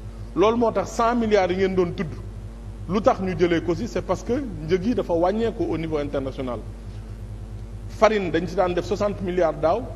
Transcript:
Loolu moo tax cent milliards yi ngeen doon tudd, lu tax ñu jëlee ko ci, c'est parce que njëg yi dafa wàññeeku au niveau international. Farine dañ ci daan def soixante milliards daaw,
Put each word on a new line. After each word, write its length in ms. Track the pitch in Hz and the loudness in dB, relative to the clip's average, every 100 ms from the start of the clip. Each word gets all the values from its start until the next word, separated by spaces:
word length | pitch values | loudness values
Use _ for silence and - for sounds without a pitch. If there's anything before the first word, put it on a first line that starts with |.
| - - - 151 | -12 -12 -6 4
Loolu 220 | 208 240 | 4 6
moo 140 | 226 | 2
tax 180 | 202 175 | 2 -2
cent 260 | - 233 240 | 2 2 4
milliards 380 | 220 208 185 | 4 4 4
yi 40 | 185 | 2
ngeen 160 | 190 190 | 2 2
doon 160 | 175 | 0
tudd, 160 | 160 156 - - - - - - - - | 0 -6 -6 -10 -10 -12 -12 -12 -10 -2
lu 100 | 208 | 2
tax 200 | 254 196 | 4 2
ñu 160 | 185 165 | 0 2
jëlee 240 | 175 165 | 2 2
ko 140 | 160 165 | 0 -2
ci, 120 | 240 | -2
c'est 140 | 185 | -4
parce 220 | - 180 | -2 -4
que 100 | - 254 254 156 156 | -2 -2 -2 -6 0
njëg 160 | 180 | 0
yi 120 | 202 208 | 2 0
dafa 180 | - | 0
wàññeeku 500 | 170 180 214 226 220 170 | 2 2 2 -2 -2 -2
au 80 | 160 | -2
niveau 220 | 160 151 | -2 -2
international. 600 | 143 143 135 135 131 113 - - - - - - - - - - - - - | -2 -2 -4 -6 -6 -6 -8 -12 -12 -12 -12 -12 -12 -12 -10 -12 -10 -12 -10
Farine 420 | - 220 214 180 | 4 4 6 2
dañ 160 | 165 170 | 0 0
ci 80 | 185 | 0
daan 180 | 180 | 2
def 120 | 175 - | 2 -2
soixante 360 | 175 208 - | 0 0 -2
milliards 380 | 185 180 165 151 | -2 2 2 2
daaw, 240 | 156 208 254 | 2 2 -2